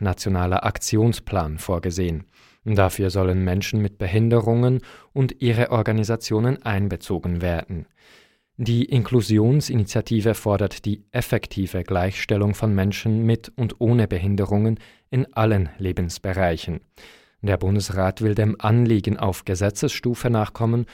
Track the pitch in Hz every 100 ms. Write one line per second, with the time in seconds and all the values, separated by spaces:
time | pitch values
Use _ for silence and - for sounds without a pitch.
0 | 101 90 - 92 90 92 - - - 110
1 | 113 - - 98 78 78 - 87 90 87
2 | 90 80 - _ _ _ - 104 95 -
3 | 98 95 92 92 92 92 101 110 104 -
4 | 95 107 117 117 113 117 123 127 - -
5 | - - 131 - 123 113 120 120 107 110
6 | 107 113 - 110 117 135 117 98 101 90
7 | - 92 87 87 87 85 - 87 73 _
8 | _ - _ _ _ - 120 117 123 131
9 | 104 123 107 107 110 147 - 120 101 113
10 | - 113 107 104 - 98 98 - - 101
11 | _ 123 - 117 - - 92 92 87 92
12 | 92 95 - 104 104 104 110 98 98 101
13 | 113 110 113 113 - - 117 - 117 120
14 | 107 95 95 101 92 101 110 113 - _
15 | - 127 131 - 110 104 87 - 95 90
16 | 87 - 101 92 90 82 - 82 _ _
17 | - - _ _ 101 92 95 101 95 95
18 | 92 - 110 104 107 - 107 117 117 110
19 | 98 - 98 95 - 92 101 - 147 -
20 | 123 120 123 113 107 - 117 117 120